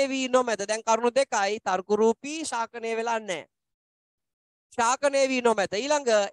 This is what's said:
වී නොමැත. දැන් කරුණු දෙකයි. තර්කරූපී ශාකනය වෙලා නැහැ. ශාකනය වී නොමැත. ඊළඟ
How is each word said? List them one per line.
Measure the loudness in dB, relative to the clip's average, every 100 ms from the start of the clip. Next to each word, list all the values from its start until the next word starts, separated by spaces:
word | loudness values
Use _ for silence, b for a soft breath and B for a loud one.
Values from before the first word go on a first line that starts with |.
| 2
වී | 0 2
නොමැත. | 2 2 -2
දැන් | -4 -2
කරුණු | 0 2 2
දෙකයි. | 0 0 0 -2 -2
තර්කරූපී | -4 -4 0 2 2 2 -4 -8 -6
ශාකනය | -6 -6 -8 -6 -4
වෙලා | -2 -4
නැහැ. | -4 -8 -10 _ _ _ _ _ _ _ _ _ _ _ _
ශාකනය | -2 0 2 0 2 2
වී | 2
නොමැත. | 2 2 0
ඊළඟ | -2 0 0 2 2 0